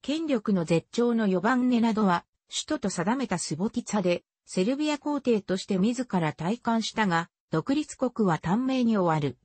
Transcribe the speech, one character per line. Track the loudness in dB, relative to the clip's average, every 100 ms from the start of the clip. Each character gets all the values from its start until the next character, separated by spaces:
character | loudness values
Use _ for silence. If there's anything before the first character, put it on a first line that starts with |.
権 | -4 -4 0
力 | 0 2
の | 0 2
絶 | 0 0
頂 | 0 2
の | 2 2
ヨ | 2
バ | 2
ン | 2 2
ネ | 2
な | 2
ど | 2 2
は、 | 0 _ _ _
首 | -10 -4
都 | -4
と | -2
定 | -2 -2 -2
め | -2
た | -4
ス | -4 -4
ボ | -2
テ | -4
ィ |
ツ | -4 -2
ァ |
で、 | 0 -2 _ _ _
セ | -2 0
ル | 0
ビ | -2
ア | -2
皇 | -2 -2
帝 | 0 0
と | 0 -6
し | -2
て | 0
自 | 0 0 -2
ら | 0 -2
戴 | -2 -4 -4
冠 | -2 -2
し | -2
た | -2 0
が、 | 0 -2 _ _
独 | -4 0 -2
立 | -2 -4
国 | -4 0 0
は | 0
短 | 0 0 0
命 | 0
に | 2 2
終 | 2 2
わ |
る。 | 0 -6